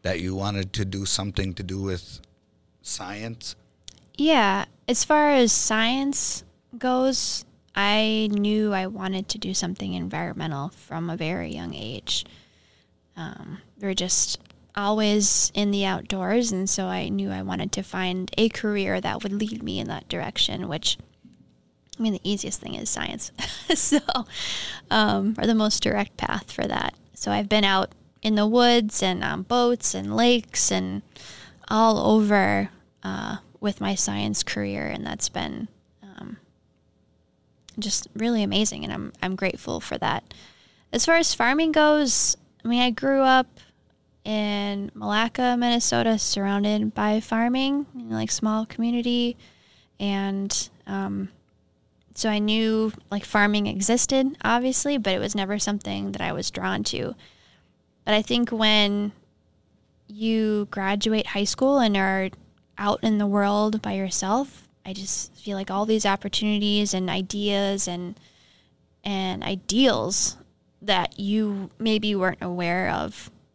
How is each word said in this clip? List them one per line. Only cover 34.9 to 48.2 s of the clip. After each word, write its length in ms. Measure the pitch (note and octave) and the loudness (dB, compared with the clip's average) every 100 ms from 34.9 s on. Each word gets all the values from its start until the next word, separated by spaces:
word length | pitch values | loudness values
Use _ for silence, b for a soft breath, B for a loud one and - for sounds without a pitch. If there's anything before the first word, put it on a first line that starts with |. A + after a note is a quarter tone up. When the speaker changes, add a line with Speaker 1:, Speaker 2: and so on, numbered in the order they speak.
| - | -6
Speaker 2:
that's 240 | - - - | -8 -6 -6
been, 400 | - - - G#3+ _ _ _ | -4 -6 -8 -12 _ _ _
um, 340 | G3 - - A3 _ _ _ _ _ _ _ _ _ _ _ _ - - | -20 -18 -16 -16 _ _ _ _ _ _ _ _ _ _ _ _ -14 -8
just 300 | G#3 - - | -4 -4 -4
really 280 | G#3+ A3+ A#3 | -4 0 2
amazing, 420 | G3+ G3 G#3+ - | 2 2 0 -2
and 80 | - | -8
I'm, 200 | - - - | -6 -8 -6
I'm 140 | F#3 F#3+ | -6 -2
grateful 440 | F#3+ - - - | -4 -4 -6 -6
for 160 | - - | -6 -4
that. 360 | - - - B B B B B B | -2 -2 -6 B B B B B B
As 140 | A#3+ - | 0 4
far 100 | E4 | 4
as 160 | D#4+ | 4
farming 380 | - A#3 C#4+ D#4+ | 2 2 4 4
goes, 640 | D#4 D4+ D4+ C#4 - - - _ _ | 6 6 6 4 2 2 0 _ _
I 40 | A3+ | 0
mean, 140 | A#3+ | 2
I 80 | B3 | 2
grew 300 | A3+ C4+ C4+ | 0 2 4
up 240 | C4 C4 B3+ - - _ _ _ _ _ | 6 6 4 -10 -20 _ _ _ _ _
in 640 | G#3 G#3+ G#3 G#3 G3+ G3+ G3+ | -4 -2 0 -2 -2 -4 -8
Malacca, 640 | G#3 G#3 G#3 A#3 - B3 B3 | -8 -2 0 0 0 2 2
Minnesota, 600 | A#3+ A#3+ - A#3+ A3+ A3 | 2 2 2 2 2 2
surrounded 760 | - G3+ G3 G3+ G#3 G#3+ G#3+ | 0 0 0 2 2 2 0
by 240 | - G#3+ G#3+ | 0 0 0
farming, 640 | - A3+ A#3+ B3+ C4+ C#4 C#4+ B3+ | 0 0 2 0 0 -2 -4 -12
you 80 | |
know, 120 | A3+ | -6
like, 140 | A3 | -4